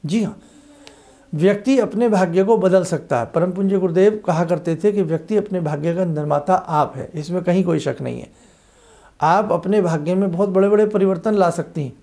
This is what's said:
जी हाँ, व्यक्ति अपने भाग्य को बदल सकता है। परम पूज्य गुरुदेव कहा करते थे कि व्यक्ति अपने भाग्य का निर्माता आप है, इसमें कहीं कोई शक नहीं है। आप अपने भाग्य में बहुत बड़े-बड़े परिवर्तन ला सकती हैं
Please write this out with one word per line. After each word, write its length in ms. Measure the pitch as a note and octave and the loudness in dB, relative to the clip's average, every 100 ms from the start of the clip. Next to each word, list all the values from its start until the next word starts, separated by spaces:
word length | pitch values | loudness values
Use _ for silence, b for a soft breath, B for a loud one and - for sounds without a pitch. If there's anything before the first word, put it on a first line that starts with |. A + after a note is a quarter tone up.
| D3+ | -4
जी 180 | G#3+ | -2
हाँ, 160 | G3 - B B B B B B B B B | -4 -8 B B B B B B B B B
व्यक्ति 460 | D3+ F3+ G3+ B3+ C4+ | 0 2 2 2 2
अपने 300 | G#3+ G3 A#3+ | 2 0 2
भाग्य 340 | G3+ F#3 F3 | 2 2 2
को 140 | F#3+ A3 | 2 2
बदल 260 | F#3 F#3 | 4 2
सकता 360 | F3 D#3+ - B2+ | 2 -6 -2 -2
है। 60 | A2+ | -2
परम 260 | D#3+ F3+ | -2 -2
पूज्य 260 | F3+ F#3+ G3 | -2 -2 0
गुरुदेव 460 | F3+ E3 G3+ G#3+ - | 0 4 2 2 -2
कहा 180 | D#3+ E3 | -2 0
करते 300 | F3 E3 D#3+ | -2 -2 -2
थे 160 | G#3 | 0
कि 100 | G3+ | 0
व्यक्ति 360 | E3 D#3+ D#3+ G#3+ | -2 -4 -2 -2
अपने 220 | G3+ F#3 | -2 -4
भाग्य 360 | D#3 D3 D#3+ E3+ | -4 -2 -2 -2
का 100 | F3+ | -2
निर्माता 480 | D3+ D3 D3 E3 | -2 0 -2 2
आप 400 | F#3 - D#3 C3+ C3+ | 0 0 -2 -2 -4
है, 140 | - D#3 | -12 -10
इसमें 280 | D3 F3 | -6 -4
कहीं 200 | F3 F3+ | 0 0
कोई 160 | F3 D#3+ | 2 -2
शक 160 | C#3 - | -2 -6
नहीं 180 | B2+ A#2+ | -8 -10
है। 120 | - b b b b b b b b _ | -14 b b b b b b b b _
आप 300 | D3+ F#3 G3+ | 2 2 2
अपने 300 | F3 F#3 G#3 | -2 0 0
भाग्य 340 | F3+ D#3+ D3+ F#3 | 2 -2 -2 -2
में 160 | G3 | 0
बहुत 180 | E3+ G3+ | 0 0
बड़े-बड़े 360 | F#3+ G3+ G#3 G#3+ | 2 4 4 2
परिवर्तन 480 | G#3+ F#3+ F#3 A3 | 2 0 0 0
ला 160 | G#3 F3 | 2 2
सकती 340 | E3+ - E3 | 0 -6 -6
हैं 100 | C3 - | -8 -10